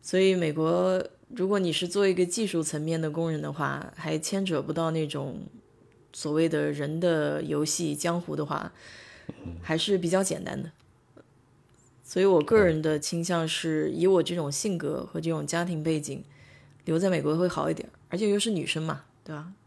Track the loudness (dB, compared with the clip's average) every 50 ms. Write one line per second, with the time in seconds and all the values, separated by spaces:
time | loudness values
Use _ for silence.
0 | _ 0 2 4 4 4 4 4 2 0 0 2 2 2 4 4 4 2 2 0
1 | -2 -4 -10 _ _ _ -4 -2 0 2 2 2 2 2 0 0 -2 -2 0 2
2 | 4 4 4 4 2 0 2 -2 -2 0 0 -2 -2 -2 -2 -4 -2 -2 -2 0
3 | -2 -2 -2 -2 -2 0 -2 -2 -4 -6 -4 -4 -2 -2 -2 -4 -8 -12 -12 -10
4 | -6 -4 -4 -2 -2 -2 -2 -2 0 0 0 -2 0 -2 -2 0 0 0 0 0
5 | -2 -2 -4 -6 -6 -6 -8 -10 -12 -14 -18 -20 _ _ _ _ -20 -20 _ -20
6 | -20 _ -16 -8 -4 0 2 4 4 4 2 2 0 0 0 -2 -4 -4 -2 0
7 | 2 2 2 2 2 0 0 -2 -2 -2 0 0 0 0 0 -2 -2 -2 -2 -2
8 | -2 0 0 -2 -2 -4 -4 -4 -4 -4 -4 -6 -6 -8 -12 -16 -20 -20 -20 -20
9 | -20 -20 -20 -20 -16 -16 -16 -14 -12 -14 -14 -12 -4 -2 -2 0 2 2 2 2
10 | 2 2 2 2 2 0 -2 -4 -6 -6 -6 -8 -8 -10 -12 _ _ _ _ _
11 | _ _ _ -20 -20 _ _ _ _ _ _ _ _ _ _ _ _ _ _ _
12 | _ -6 0 4 4 6 6 6 4 6 6 6 6 6 4 2 2 0 0 0
13 | -2 -4 -4 -4 -2 0 0 0 0 0 -2 -2 -2 0 0 0 0 0 0 2
14 | 4 4 6 4 4 2 -2 -4 -4 -4 -4 -4 -2 -2 -2 -2 -2 -4 -4 -4
15 | -6 -6 -8 -4 -2 -2 -2 -2 -2 -2 -2 -2 -2 -2 -2 -2 0 0 0 0
16 | -2 -4 -8 -10 -10 -16 -20 -20 -20 -20 -20 -20 -20 -20 -20 -12 _ 0 0 2
17 | 2 2 2 2 2 2 2 2 2 0 0 0 -2 -2 -2 -4 -6 -14 -16 -20
18 | _ _ -4 -2 2 2 2 2 2 0 -2 -2 -2 -2 -4 -4 -2 -4 -6 -6
19 | -10 _ _ _ _ -14 -12 -12 -12 -14 -16 _ _